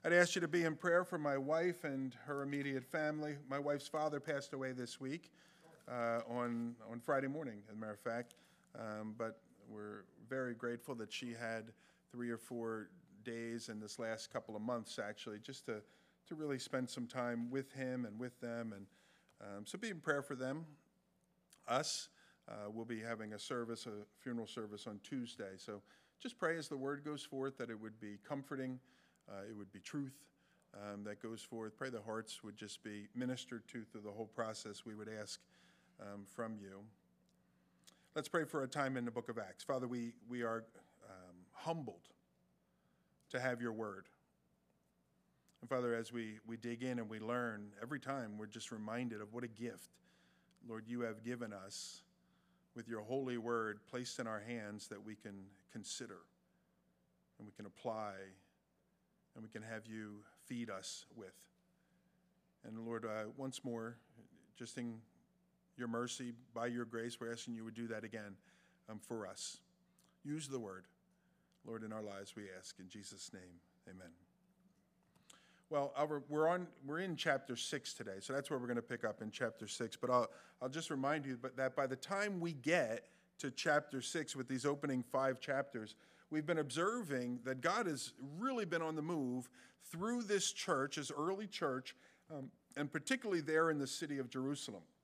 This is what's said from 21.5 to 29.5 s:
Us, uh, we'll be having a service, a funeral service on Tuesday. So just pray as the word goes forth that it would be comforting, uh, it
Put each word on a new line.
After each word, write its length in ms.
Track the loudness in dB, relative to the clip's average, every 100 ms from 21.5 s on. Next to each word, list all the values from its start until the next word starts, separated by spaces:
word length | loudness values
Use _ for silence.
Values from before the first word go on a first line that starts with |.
| -14 2
Us, 400 | 4 4 -2 -4 -14 -20 _ -12
uh, 200 | -8 -6
we'll 160 | -4
be 160 | -4 -4
having 340 | -2 -4 -4
a 40 | -6
service, 480 | -2 -2 0 -4 -4
a 60 | -6 -10 _
funeral 280 | -4 -2 -2
service 400 | -4 -6 -6 -6
on 100 | -8
Tuesday. 480 | -4 -4 -2 -4 -6 -6
So 240 | -8 -8 -10 -20 _ _
just 160 | -12 0
pray 200 | 2 2
as 80 | 0
the 100 | -2
word 280 | 0 -2
goes 180 | -2 -6
forth 340 | -4 -2 -2 -2
that 120 | -4
it 100 | -4
would 200 | -6 -8
be 180 | -10 -10 -4
comforting, 520 | -4 -2 -2 -2 -4 -10 -20 -20 _ -12
uh, 180 | -10
it 80 | -8